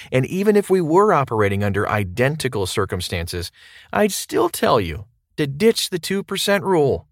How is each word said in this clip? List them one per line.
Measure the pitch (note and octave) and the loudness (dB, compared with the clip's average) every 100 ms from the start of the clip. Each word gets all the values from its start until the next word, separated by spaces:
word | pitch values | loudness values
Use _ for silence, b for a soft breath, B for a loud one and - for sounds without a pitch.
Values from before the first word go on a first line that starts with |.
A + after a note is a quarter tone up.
| B | B
and | B2+ B2+ | -2 -2
even | F#3 G3+ G3+ | 0 2 2
if | G3 | 2
we | F#3 | 0
were | D3+ F3 G#3+ | 4 4 4
operating | D#3 - A2 G2+ G2 | 2 2 2 2 2
under | G2+ G2 - | 0 0 0
identical | G#2+ F#2 F2+ C3 D#3 C3 G#2+ F2+ | -2 -2 0 0 0 -4 -4 -2
circumstances, | - F#2+ F#2+ - F2 E2+ F2 E2+ B B B B | -2 -2 -4 -6 -6 -6 -8 -10 B B B B
I'd | G3+ G#3 | 0 0
still | - - D4+ F4 | 0 -4 -2 -2
tell | - G#3 C3 | 0 2 2
you | E2 D2+ - _ _ - | 0 -6 -14 _ _ -6
to | C#3+ | -4
ditch | C#3 A3 - - | 2 2 2 -4
the | F3 | -6
two | - G3 | -4 -6
percent | - G3 - G3+ | -4 -4 0 0
rule. | G3 E3+ C3+ E2+ - | 2 2 2 0 -6